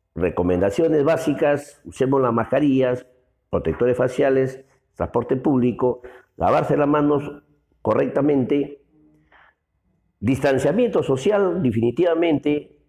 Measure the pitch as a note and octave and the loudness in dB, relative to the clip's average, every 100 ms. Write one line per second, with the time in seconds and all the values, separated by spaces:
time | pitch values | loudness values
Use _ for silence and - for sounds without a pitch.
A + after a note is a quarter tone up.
0 | _ E2 F2 - F2+ F2+ G2 C3 E3 D#3 | _ -4 -4 0 0 2 0 0 0 2
1 | C#3+ D#3+ - C#3 D3 C#3+ - - - - | 2 0 -2 0 0 0 -4 -20 -12 -4
2 | C3 C3+ B2+ A#2 A2+ C3+ D3 C3 B2+ B2 | 0 2 2 0 0 0 2 2 0 -2
3 | - _ _ _ - F#2+ D#2+ D#2 B2 B2 | -8 _ _ _ -6 -4 -2 0 0 0
4 | B2+ - C#3+ C3+ C3 - - _ _ - | -2 0 0 2 -2 -6 -20 _ _ -8
5 | - A#2+ A#2 C3+ C#3 C3 B2 G2+ B2+ A#2+ | -4 -4 -2 -2 0 2 0 0 -2 -2
6 | - - _ - F2+ C#3+ D#3 C#3+ C#3+ D3+ | -10 -20 _ -4 0 2 0 0 2 2
7 | D3 D3 - - _ _ _ _ - A2+ | 2 0 -4 -14 _ _ _ _ -2 0
8 | C3+ - C#3+ C#3+ B2 C#3+ C#3+ - _ _ | 0 0 0 0 0 -2 -4 -10 _ _
9 | _ _ _ _ _ _ _ _ _ _ | _ _ _ _ _ _ _ _ _ _
10 | _ - G#2+ C3 C#3+ C3 C#3 F#3+ A#3+ F3+ | _ -6 -2 0 2 2 0 0 0 0
11 | D3+ C3 G3 G3+ F#3+ F3 C3+ G#2+ A#2 A#2+ | 0 0 0 2 0 0 0 0 0 2
12 | F3 E3 E3+ C#3+ D3 D3 C#3+ _ | 0 2 2 0 0 -4 -6 _